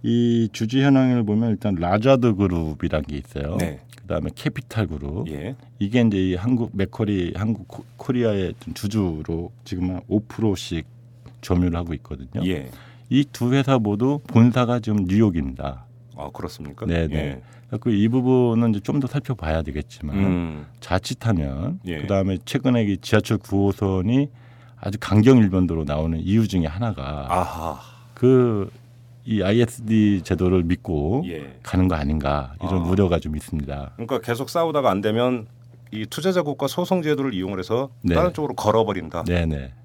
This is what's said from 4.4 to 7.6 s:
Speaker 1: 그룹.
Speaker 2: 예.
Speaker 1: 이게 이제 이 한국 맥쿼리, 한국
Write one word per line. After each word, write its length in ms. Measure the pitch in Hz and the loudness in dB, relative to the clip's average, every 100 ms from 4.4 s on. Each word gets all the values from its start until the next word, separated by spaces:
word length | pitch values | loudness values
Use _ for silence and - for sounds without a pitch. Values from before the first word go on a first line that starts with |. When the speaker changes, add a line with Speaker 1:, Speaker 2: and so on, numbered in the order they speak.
| 156 139 - 110 90 | -6 -6 -8 -4 -4
Speaker 1:
그룹. 400 | 76 69 80 82 | -4 -8 -8 -8
Speaker 2:
예. 240 | 73 87 131 - - | -8 -10 -12 -18 -6
Speaker 1:
이게 220 | 101 123 | 0 4
이제 300 | 113 98 92 | 4 4 0
이 40 | |
한국 380 | 90 107 123 117 | 0 0 -2 -2
맥쿼리, 600 | 98 95 - 104 98 87 - | -4 -4 -2 -2 0 -2 -4
한국 320 | 107 107 | -4 -4